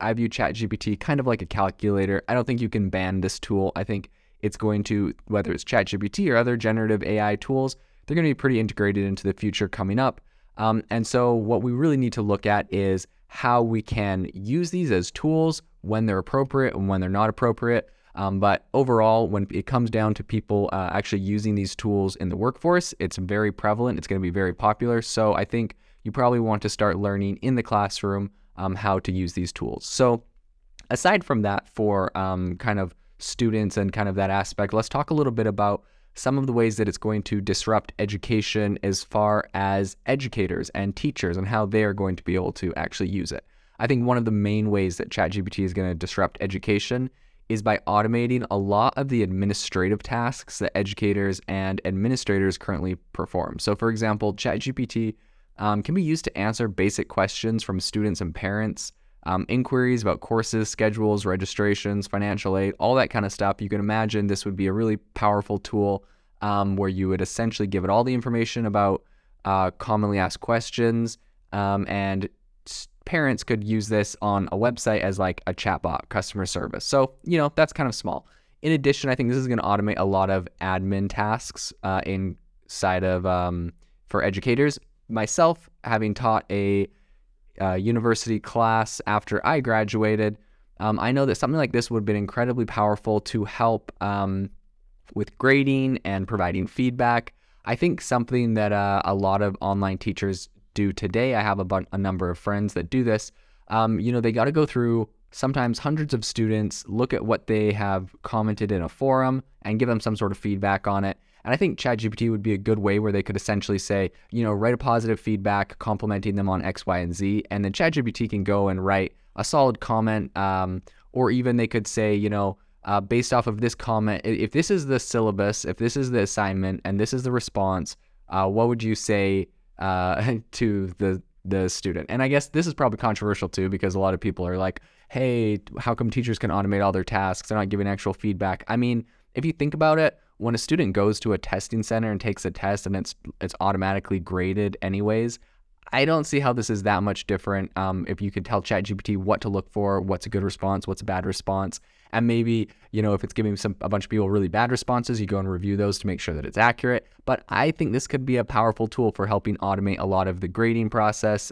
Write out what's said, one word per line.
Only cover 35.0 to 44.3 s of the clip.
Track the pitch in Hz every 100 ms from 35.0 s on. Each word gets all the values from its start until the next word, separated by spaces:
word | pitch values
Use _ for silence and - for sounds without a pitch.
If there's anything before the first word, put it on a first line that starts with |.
| 147
a |
little | 151 139
bit | 117 110
about | 101 104 101 _ _ -
some | - 127 135
of | 135
the |
ways | 120 113 104
that | 104
it's | -
going | 107 107
to | - 104
disrupt | 101 95 - 110 - -
education | 104 101 - 110 101 107 104 101
as | 98 92
far | - 107 104 104 -
as | 95 98 98 98 - -
educators | 135 127 - 95 90 -
and | - 98 -
teachers | 147 - 92 90
and | 95
how | 110 104
they | 110
are | 104
going | 101 95 87
to |
be | - 92
able | 90
to | - 90 -
actually | 85 - 92
use | 95 80
it. | - - _ _ -
I | 117
think | 127 120
one | 123
of |
the | 113